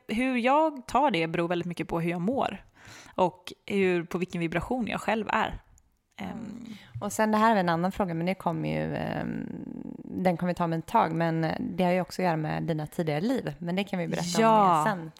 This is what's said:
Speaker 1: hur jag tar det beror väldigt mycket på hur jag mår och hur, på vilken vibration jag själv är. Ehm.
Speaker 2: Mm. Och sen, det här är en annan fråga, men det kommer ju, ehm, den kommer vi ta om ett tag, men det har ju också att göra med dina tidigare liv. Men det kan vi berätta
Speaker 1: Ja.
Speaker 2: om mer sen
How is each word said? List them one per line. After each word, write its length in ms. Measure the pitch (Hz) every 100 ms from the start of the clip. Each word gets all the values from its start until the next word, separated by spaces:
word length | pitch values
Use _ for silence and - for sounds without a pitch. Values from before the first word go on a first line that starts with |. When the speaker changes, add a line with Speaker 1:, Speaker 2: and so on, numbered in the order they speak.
| -
Speaker 1:
hur 280 | 226 262 247
jag 500 | 240 294 320 285 -
tar 240 | 240 285
det 160 | 170 165
beror 220 | 165 170
väldigt 180 | 175 175
mycket 200 | 170 -
på 120 | 170
hur 100 | 170
jag 100 | 175
mår 440 | 185 262 - - - _ - - -
och 380 | - 180 - - - -
hur, 380 | 202 185 175
på 140 | 170 175
vilken 220 | 175 175
vibration 460 | 165 170 - 247 208
jag 140 | -
själv 260 | - 220 -
är. 300 | 220 190 - _ _ _ _ _ -
Ehm. 120 | -
Speaker 2:
Mm. 440 | - - - 226 208 - -
Och 120 | 202
sen, 200 | - 220
det 60 | 214
här 180 | 220 208
är 40 |
en 80 | 175
annan 240 | 165 185
fråga, 220 | - 185
men 120 | 165 175
det 80 |
kommer 340 | 190 180 160 151
ju, 280 | 156 156 147
ehm, 500 | 160 - 58 55 - - - - - -
den 320 | - - 185 165
kommer 160 | 180
vi 40 | 170
ta 80 |
om 80 | 170
ett 140 | 165 -
tag, 280 | 226 175
men 320 | 165 165 160 160 -
det 240 | - 175
har 80 | 180
ju 80 | 180
också 220 | 175 -
att 40 | 180
göra 100 | 160
med 260 | 156 160
dina 240 | 160 156 151
tidigare 340 | - 160 147
liv. 340 | 220 247 156 147
Men 180 | 170 185
det 80 |
kan 140 | 196 180
vi 100 | 165
berätta 320 | 165 175 180
Speaker 1:
Ja. 380 | 226 220 190 165
Speaker 2:
om 60 |
mer 60 | 185
sen 220 | 185 160